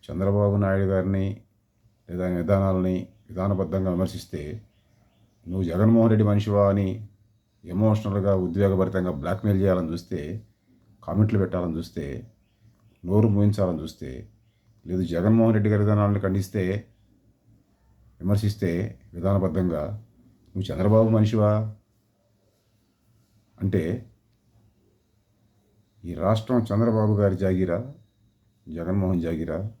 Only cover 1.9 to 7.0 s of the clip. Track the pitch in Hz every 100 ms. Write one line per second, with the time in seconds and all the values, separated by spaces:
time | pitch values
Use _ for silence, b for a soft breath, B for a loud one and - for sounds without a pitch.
1.9 | _ _ 87 92 87 85 98 98 92 92
2.9 | 90 90 _ _ 98 95 95 95 95 95
3.9 | 87 92 - - 82 76 107 - _ _
4.9 | _ _ _ _ _ - 92 90 85 110
5.9 | 117 113 107 104 104 107 101 101 101 98
6.9 | 101